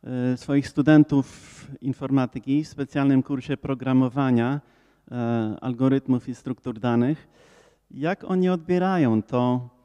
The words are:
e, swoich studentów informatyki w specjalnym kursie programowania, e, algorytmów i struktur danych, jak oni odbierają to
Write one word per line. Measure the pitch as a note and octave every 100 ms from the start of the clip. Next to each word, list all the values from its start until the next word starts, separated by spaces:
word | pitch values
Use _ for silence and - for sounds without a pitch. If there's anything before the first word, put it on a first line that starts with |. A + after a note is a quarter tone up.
e, | - B2+ B2+ B2+
swoich | - C#3+ C#3
studentów | - C#3 D#3 D3 C#3+ C3 - - - - C3+
informatyki | B2+ B2+ C3 C3+ B2+ B2+ C3+ C#3+
w | D#3
specjalnym | - C#3 C#3+ C#3 C3+
kursie | - C#3 B2+ C3+
programowania, | C#3 C3 B2 C3 B2+ C3 C3 A#2+ A#2+ C#3+ _ _ _ _ _
e, | B2 A#2 A#2 A2 G#2
algorytmów | C3 A#2+ C3 C3+ C3+ B2 -
i | A#2+
struktur | - B2+ - A2
danych, | A#2+ A#2+ A#2+ D#3+ _ _ _ _ _ _ _
jak | C3 D3+ G3
oni | - F#3 F#3
odbierają | F3+ D#3+ F3+ F#3 F#3 C3 A2
to | - B2 B2 B2 B2 _